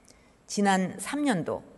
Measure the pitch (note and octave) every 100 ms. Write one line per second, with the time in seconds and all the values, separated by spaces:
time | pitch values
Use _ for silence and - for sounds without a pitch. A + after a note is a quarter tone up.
0 | - - _ _ - - G3+ F#3+ F#3 G3
1 | - C#4+ D4 F#3 C3+ G2 -